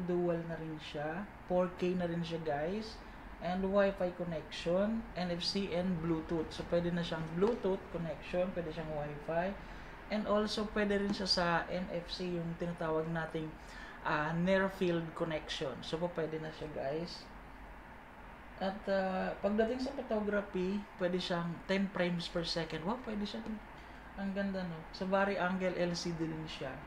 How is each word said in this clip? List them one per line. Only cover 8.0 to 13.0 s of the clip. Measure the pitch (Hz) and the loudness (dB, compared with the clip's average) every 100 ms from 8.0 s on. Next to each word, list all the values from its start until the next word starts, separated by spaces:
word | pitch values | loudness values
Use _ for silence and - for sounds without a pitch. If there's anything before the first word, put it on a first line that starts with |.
| 165 147 - 180 185 180 | -4 -4 -2 0 2 0
pwede | 165 | -4
siyang | 156 156 151 | -4 -4 -2
Wi-Fi. | 147 147 143 165 185 202 - - - - - | -4 -4 0 2 0 -2 -8 -10 -12 -10 -4
And | 214 196 | 0 4
also, | 208 214 220 214 | 4 4 0 0
pwede | 214 208 202 | 2 4 4
rin | 202 | 2
siya | 202 185 | 2 2
sa | - 170 170 - | 4 4 4 2
N | 180 185 | -2 -2
F | 170 170 | -4 -4
C, | - 180 175 | -4 -2 -2
yung | 165 165 | -2 -2
tinatawag | 175 170 160 156 | -2 -2 0 2